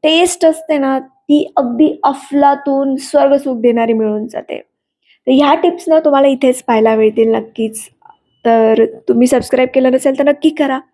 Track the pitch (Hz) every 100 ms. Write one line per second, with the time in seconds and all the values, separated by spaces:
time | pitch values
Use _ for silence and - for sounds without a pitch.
0 | 311 320 349 - 330 320 320 294 269 269
1 | 262 _ _ 294 - - 254 240 311 -
2 | 277 277 - 285 285 285 285 269 277 269
3 | - 294 269 277 285 247 233 233 233 220
4 | 214 214 233 - - - - _ _ _
5 | _ _ - 262 285 311 349 339 - 320
6 | 311 277 277 262 269 254 - 226 220 220
7 | 220 214 226 226 220 - 220 220 - _
8 | _ - _ _ 233 226 226 226 226 -
9 | - 233 247 254 - 254 254 262 254 262
10 | 277 269 285 285 320 311 285 262 -